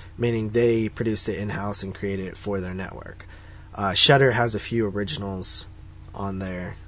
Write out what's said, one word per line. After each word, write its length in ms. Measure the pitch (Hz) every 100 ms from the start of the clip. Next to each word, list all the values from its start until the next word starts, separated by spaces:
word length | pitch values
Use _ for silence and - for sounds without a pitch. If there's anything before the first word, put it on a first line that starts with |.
| - -
meaning 320 | 120 117 107
they 380 | 113 120 113 110
produced 400 | - 113 104 -
it 100 | 92
in-house 440 | 104 123 101 101
and 120 | 95
created 320 | 92 101 98 92
it 100 | 85
for 240 | - 98
their 140 | 92
network. 520 | 92 92 - - - - - - - -
Uh, 200 | - 98
Shudder 380 | 87 - 139 135
has 220 | 117 120
a 60 | 107
few 260 | - 117 104
originals 800 | 101 101 - 101 95 90 - - - - - -
on 240 | - 98 95
their 380 | 95 90 87 -